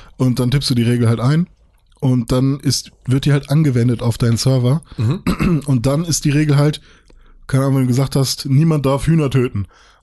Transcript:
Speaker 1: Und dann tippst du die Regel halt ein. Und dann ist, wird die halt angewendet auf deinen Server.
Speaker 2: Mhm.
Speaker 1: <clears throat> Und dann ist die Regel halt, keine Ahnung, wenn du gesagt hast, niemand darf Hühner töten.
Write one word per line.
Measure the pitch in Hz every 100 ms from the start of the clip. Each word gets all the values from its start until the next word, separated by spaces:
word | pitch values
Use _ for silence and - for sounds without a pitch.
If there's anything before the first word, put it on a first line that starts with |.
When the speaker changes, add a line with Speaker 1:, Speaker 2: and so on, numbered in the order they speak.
| - -
Speaker 1:
Und | 127 120
dann | 123
tippst | 139 -
du | 123
die |
Regel | 117 123 113
halt | 113
ein. | 123 156 180 _ _ _ _ -
Und | 131 127 113
dann | 127 135 143
ist, | 143 123 - - -
wird | 135 151
die |
halt | 143 -
angewendet | 147 151 123 120 117
auf | 120 -
deinen | 120 117
Server. | 131 131 123 156 - -
Speaker 2:
Mhm. | 113 185 - - - 156
Speaker 1:
<clears throat> | 147
Und | 131 120
dann | 143 170
ist | 143 151
die |
Regel | 143 151 143
halt, | 151 151 - - _ - - - -
keine | 131 139
Ahnung, | 135
wenn |
du | 127
gesagt | 123 131 147
hast, | 131 - 139
niemand | 135 165 151 135
darf | 139 -
Hühner | 165 139
töten. | 131 123 101 95 - _ _